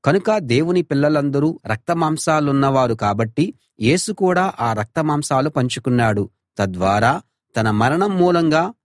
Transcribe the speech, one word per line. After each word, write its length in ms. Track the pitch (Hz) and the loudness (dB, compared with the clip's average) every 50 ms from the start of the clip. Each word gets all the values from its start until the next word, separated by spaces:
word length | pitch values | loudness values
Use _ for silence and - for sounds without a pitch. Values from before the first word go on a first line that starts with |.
| - | 0
కనుక 340 | - 160 196 185 220 214 214 | 2 0 0 0 0 -2 -2
దేవుని 440 | 165 120 120 135 160 170 180 180 | 0 0 0 0 2 0 0 -2
పిల్లలందరూ 760 | 160 _ 147 139 143 147 156 147 139 143 135 143 147 160 165 - _ | -2 _ -2 0 0 2 2 0 0 0 0 0 0 -2 -2 -4 _
రక్తమాంసాలున్నవారు 1300 | - 110 107 _ - 170 165 165 156 156 156 - 165 156 156 147 143 139 139 139 135 135 131 127 120 113 | -6 -6 -6 _ -4 -2 -2 0 -2 -2 -2 -2 0 0 0 0 0 2 2 2 2 2 2 2 0 0
కాబట్టి 600 | 110 107 104 104 104 113 110 - - 160 214 - _ _ _ _ _ | -2 -2 -2 0 0 -2 -2 0 -2 -2 -2 -4 _ _ _ _ _
యేసు 320 | 104 117 156 185 - - | 0 2 2 2 0 -6
కూడా 400 | 202 - 196 185 180 180 185 190 - - | -4 -2 0 0 2 2 0 -2 -4 -4
ఆ 120 | 117 117 | -4 -2
రక్తమాంసాలు 760 | 113 104 104 - _ 165 156 156 147 147 147 - 143 131 135 156 | -2 -4 -4 -4 _ -4 -2 0 -2 -2 -2 -2 -2 0 0 0
పంచుకున్నాడు. 840 | 143 143 123 123 - - - 127 123 120 117 110 104 104 98 - _ _ _ _ _ - | -2 -2 -2 -2 -4 -6 -2 0 0 2 2 2 0 0 -4 -6 _ _ _ _ _ -4
తద్వారా 640 | 101 95 90 90 92 95 101 107 110 123 147 180 - _ _ _ _ _ _ | -4 -4 -2 -2 0 2 2 4 2 2 0 0 -6 _ _ _ _ _ _
తన 140 | 117 110 110 | -2 0 0
మరణం 480 | 104 107 113 127 147 175 196 208 190 180 | 0 2 2 2 2 0 0 0 2 2
మూలంగా 540 | 175 180 175 170 165 156 151 160 175 208 240 _ | 2 2 2 2 2 2 2 2 0 -2 -6 _